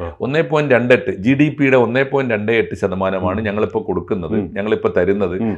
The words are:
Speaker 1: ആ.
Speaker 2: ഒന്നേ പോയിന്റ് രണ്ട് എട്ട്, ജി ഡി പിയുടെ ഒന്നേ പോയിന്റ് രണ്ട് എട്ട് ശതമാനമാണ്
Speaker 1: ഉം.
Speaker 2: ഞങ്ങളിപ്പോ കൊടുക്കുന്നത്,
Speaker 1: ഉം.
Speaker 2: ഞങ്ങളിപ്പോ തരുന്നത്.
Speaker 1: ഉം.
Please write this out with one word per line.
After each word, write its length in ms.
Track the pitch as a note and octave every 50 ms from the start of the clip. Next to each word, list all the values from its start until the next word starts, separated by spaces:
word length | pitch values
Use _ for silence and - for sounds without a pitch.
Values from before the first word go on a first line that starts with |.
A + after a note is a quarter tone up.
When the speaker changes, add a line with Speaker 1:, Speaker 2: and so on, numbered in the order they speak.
Speaker 1:
ആ. 140 | F2+ E2+ E2 -
Speaker 2:
ഒന്നേ 200 | - A#2+ C#3 D#3
പോയിന്റ് 320 | E3 C#3+ D3+ D3+ D3 C#3+ C3
രണ്ട് 200 | A#2 A#2+ B2 B2+
എട്ട്, 180 | A2+ - -
ജി 220 | F#2 F#2+ F#2 A#2 C3+
ഡി 160 | C3+ D3 D3+ C#3+ D3
പിയുടെ 180 | C#3+ C3 C3 C3
ഒന്നേ 260 | A#2+ A2 A#2 C3 C3+
പോയിന്റ് 300 | C3+ - C#3 C3+ B2 A2+
രണ്ട് 180 | G#2 G#2 G#2+
എട്ട് 240 | A#2 A2+ G#2 - -
ശതമാനമാണ് 640 | G2+ - G2 F#2 F#2+ F#2+ F#2+ G2 F#2+ F2+ F#2 F#2 G#2
Speaker 1:
ഉം. 60 | A2+
Speaker 2:
ഞങ്ങളിപ്പോ 380 | G#2+ G2 G#2+ G#2+ G2+ - A2+ F#2+ -
കൊടുക്കുന്നത്, 440 | F#2+ F2+ E2 - - G2 E2+ D#2+
Speaker 1:
ഉം. 200 | A2 G#2+ G2+ E2 -
Speaker 2:
ഞങ്ങളിപ്പോ 400 | G2 G2+ G#2+ - - - G#2+ - -
തരുന്നത്. 440 | F2+ F2+ G2 G2+ G#2 F2+ F2 F#2+
Speaker 1:
ഉം. 160 | A2+ A2 G2+